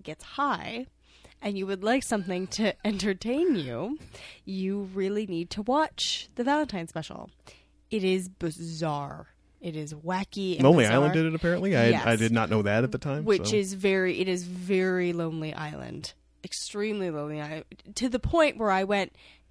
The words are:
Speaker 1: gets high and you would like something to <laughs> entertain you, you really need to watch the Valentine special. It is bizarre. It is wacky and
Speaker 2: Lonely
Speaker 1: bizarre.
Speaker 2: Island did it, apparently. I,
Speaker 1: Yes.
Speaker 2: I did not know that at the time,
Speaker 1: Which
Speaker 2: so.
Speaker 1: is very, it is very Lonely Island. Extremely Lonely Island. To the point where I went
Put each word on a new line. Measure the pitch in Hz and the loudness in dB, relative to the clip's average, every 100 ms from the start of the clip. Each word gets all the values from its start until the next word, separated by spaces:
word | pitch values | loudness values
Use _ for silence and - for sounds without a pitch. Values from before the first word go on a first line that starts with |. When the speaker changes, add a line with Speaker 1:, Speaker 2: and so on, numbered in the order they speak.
Speaker 1:
gets | - 156 | -12 -14
high | - - 285 214 - 233 262 _ _ - - - | -10 -2 -2 -2 -4 -10 -10 _ _ -20 -20 -10
and | 208 196 | -6 -4
you | 190 | -4
would | 196 | -2
like | 202 262 | 0 0
something | 240 214 180 180 185 | 2 -2 -2 -4 -4
to | - 214 - | 0 0 0
<laughs> | 202 | -2
entertain | 202 202 190 220 262 359 | -2 -2 -2 -2 0 2
you, | 233 135 117 185 302 - - - - | 2 0 -4 -4 -6 -10 -20 -20 -18
you | - 190 190 202 190 | -8 -4 -2 -2 -4
really | 190 190 208 214 | -2 -2 0 -2
need | 165 175 | -4 -6
to | - | -6
watch | 208 277 311 - - - - | 0 2 2 -2 -4 -4 -8
the | - | -4
Valentine | 240 294 302 196 165 | 0 2 0 -4 -6
special. | - 160 - - _ - - _ _ - | -8 -10 -12 -16 _ -20 -20 _ _ -4
It | 220 | 0
is | 185 190 185 | 2 2 0
bizarre. | 185 170 160 165 160 160 147 143 156 - _ _ _ | -4 -4 -4 -8 -4 -2 -2 -4 -10 -16 _ _ _
It | 170 156 | -8 -6
is | 151 | -8
wacky | 151 160 185 196 208 190 175 | -8 -4 -4 -4 -4 -2 6
and | |
Speaker 2:
Lonely | 131 165 | 8 8
Speaker 1:
bizarre. | 110 120 | 8 6
Speaker 2:
Island | 147 | 4
did | 160 160 | 4 2
it, | 160 | 0
apparently. | 170 180 190 151 | 0 0 2 4
I, | 117 | 6
Speaker 1:
Yes. | 117 117 | 4 4
Speaker 2:
I | 113 | 4
did | 113 | 4
not | 113 110 | 2 2
know | 110 | 2
that | 101 107 | 2 2
at | 123 | 2
the | - | -2
time, | 147 139 | -4 -4
Speaker 1:
Which | 202 196 208 | 2 2 4
Speaker 2:
so. | 214 | 0
Speaker 1:
is | 190 | 0
very, | 190 196 190 185 170 | -2 0 2 2 0
it | 185 | 0
is | 180 | -2
very | 175 180 180 190 185 185 175 | -4 -8 -2 0 2 0 0
Lonely | 175 165 160 156 | -2 -4 -4 -6
Island. | - 151 151 127 - - - _ _ | -6 -8 -8 -10 -10 -12 -16 _ _
Extremely | - - - 208 214 208 185 | -12 -10 -8 -4 -4 -2 -4
Lonely | 151 147 151 | -4 -6 -6
Island. | 147 156 - - - 208 | -8 -10 -12 -18 -14 -4
To | 247 | -2
the | 240 | -2
point | - 339 302 220 | 0 4 4 2
where | 220 | 2
I | 190 | 2
went | 190 202 190 - - - _ | 2 0 -2 -8 -20 -20 _